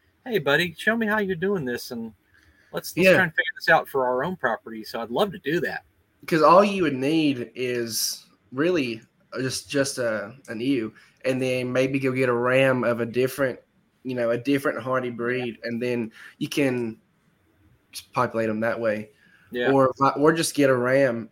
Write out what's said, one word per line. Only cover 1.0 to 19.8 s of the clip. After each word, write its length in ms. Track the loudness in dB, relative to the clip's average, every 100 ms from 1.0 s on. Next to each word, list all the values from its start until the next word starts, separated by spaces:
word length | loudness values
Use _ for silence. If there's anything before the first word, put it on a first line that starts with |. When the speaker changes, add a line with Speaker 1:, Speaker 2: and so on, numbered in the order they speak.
| 0
Speaker 1:
how 120 | 0
you're 180 | -2 -2
doing 280 | -2 -2
this, 260 | -2 -6 -8
and 200 | -10 -10 -14 _ _ _ _ _
let's, 240 | -10 -8 2
let's 100 | 6
Speaker 2:
Yeah. 60 |
Speaker 1:
try 100 | 6
and 80 | 4
figure 200 | -2 -6 -4
this 120 | 2
out 200 | 2 2
for 180 | -2 0
our 180 | 0
own 120 | -2 -2
property." 460 | -4 -4 -8 -14
So 160 | -10 -8
I'd 100 | -6
love 220 | -2 -2
to 60 | -2
do 220 | -4 -2
that. 240 | -4 -8 -12 _ _ _ -2
Speaker 2:
'Cause 160 | 4
all 220 | 8 8
you 180 | 8 2
would 100 | -2 0
need 560 | 0 2 2 0 -6
is 720 | -6 -4 -4 -4 -4 -4 -6 -14 _ _
really 500 | -2 0 0 -2 -6 -14 _ _ -6
just, 300 | -6 -6 -4
just 280 | -2 -2 -2
a, 360 | -4 -4 -6 -14 -12
an 120 | -6
ewe, 320 | 0 0 -2 -8 -20 _
and 160 | -4 -2
then 320 | -2 -2 -2
maybe 260 | 0 0 0
go 100 | -2
get 160 | 0 0
a 60 |
ram 480 | 2 2 4 4 2
of 160 | 0 0
a 60 | -2
different, 540 | 0 -2 0 -4 -4 _ _ _ _
you 120 | -8 -4
know, 140 | 0
a 80 | -2
different 420 | 0 0 0 -4
hardy 280 | -4 -4 -4
breed, 480 | -4 -4 -2 -4 -8
and 160 | -8 -4
then 280 | -2 -2 -4 -8 -20 _
you 100 | -6
can 500 | 0 0 0 -4 -8 _ _ _ _ _ _ _ _ _
just 200 | -18 -8
populate 360 | -2 -2 0 -2
'em 120 | -2
that 200 | -2 -2
way. 300 | -2 -4 -8 _ _ _ _
Speaker 1:
Yeah. 180 | -4 2
Speaker 2:
Or, 220 | 4